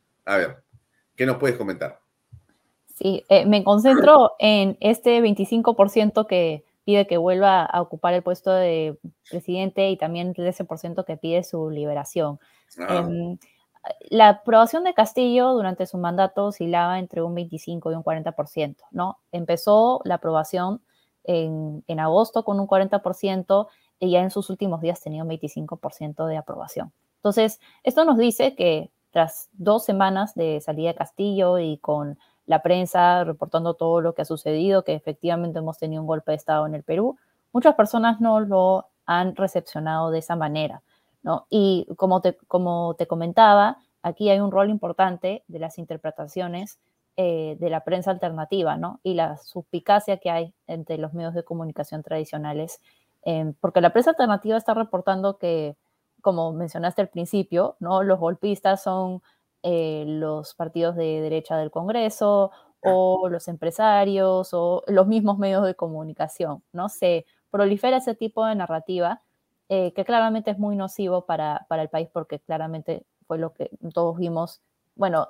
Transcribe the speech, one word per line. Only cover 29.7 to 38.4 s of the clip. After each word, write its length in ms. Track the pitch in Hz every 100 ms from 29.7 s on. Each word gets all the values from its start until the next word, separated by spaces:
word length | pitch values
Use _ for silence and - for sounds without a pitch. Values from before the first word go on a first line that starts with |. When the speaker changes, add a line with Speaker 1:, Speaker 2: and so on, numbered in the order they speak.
| 220
Speaker 2:
semanas 500 | 220 196 190 190 208
de 260 | - 165 151
salida 260 | - 151 165
de 60 |
Castillo 640 | 165 160 - 202 196 180 180
y 180 | 165 151
con 400 | - 151 147 143 _ _ -
la 160 | 160
prensa 600 | 165 180 180 185 175 180
reportando 500 | 165 156 165 165 170
todo 260 | 165 165 170
lo 140 | 165
que 80 | 165
ha 20 |
sucedido, 580 | 156 160 156 156 190 190
que 120 | -
efectivamente 640 | 156 - 147 170 170 170 160
hemos 200 | 160 160
tenido 220 | 160 156
un 80 | 156
golpe 240 | 156 -
de 40 | 151
Estado 300 | - 156 156
en 80 |
el 80 | 151
Perú, 360 | 151 165 240 277 _ _ _
muchas 220 | 247 302
personas 460 | 294 208 233 226 220
no 180 | 226 214